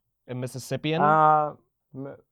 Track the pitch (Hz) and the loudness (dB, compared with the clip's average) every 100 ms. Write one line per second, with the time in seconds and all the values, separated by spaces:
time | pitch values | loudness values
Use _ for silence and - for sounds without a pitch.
0 | _ _ - 123 127 127 - 135 151 160 | _ _ -14 -10 -8 -10 -8 -6 -4 0
1 | 147 156 156 151 151 - _ _ _ 135 | 2 4 4 4 0 -8 _ _ _ -14
2 | 135 - _ | -14 -14 _